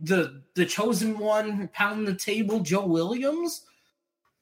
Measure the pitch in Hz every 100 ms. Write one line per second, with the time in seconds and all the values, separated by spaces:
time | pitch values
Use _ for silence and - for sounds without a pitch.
0 | 156 185 139 135 - - 175 - 220 190
1 | 220 214 208 214 214 202 185 - 208 214
2 | 208 190 - 214 202 220 156 190 196 165
3 | 170 247 269 320 339 - - _ _ _
4 | _ _ _ _